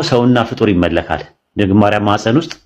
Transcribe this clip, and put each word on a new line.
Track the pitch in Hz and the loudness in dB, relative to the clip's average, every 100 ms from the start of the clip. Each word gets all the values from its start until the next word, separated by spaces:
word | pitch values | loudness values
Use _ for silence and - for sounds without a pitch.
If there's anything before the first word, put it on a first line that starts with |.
ሰውና | 151 123 120 123 | 0 0 2 2
ፍጡር | 117 - 110 | 0 -2 0
ይመለካል። | 87 87 82 - 80 - _ _ - | 2 0 -2 -4 -6 -8 _ _ -4
ድንግል | 101 101 | 0 2
ማርያም | 104 104 104 | 2 2 0
ማህፀን | 104 113 135 | -2 0 -2
ውስጥ፣ | - - | -2 -10